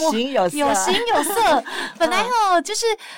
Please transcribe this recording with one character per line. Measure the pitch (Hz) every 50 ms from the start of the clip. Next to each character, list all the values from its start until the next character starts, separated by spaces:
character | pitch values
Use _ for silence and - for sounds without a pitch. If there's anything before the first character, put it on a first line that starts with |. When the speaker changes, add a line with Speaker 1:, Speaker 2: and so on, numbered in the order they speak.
Speaker 1:
有 | 320 320
形 | 214 226 247 277
有 | 269 247 277 -
色。 | 277
Speaker 2:
有 | 294 285 277 277
形 | - - 311 381 415 480
有 | 466 415 302 294
色。 | - 403 466 440 349 302 269 - - -
Speaker 1:
<laughs> | - - - - -
Speaker 2:
本 | 339 320
来 | 370 392 440
哦， | 494 494 453 415 381 359
Speaker 1:
嗯。 | 339 -
Speaker 2:
就 | - 427
是 | 415 453 453 427 - - - -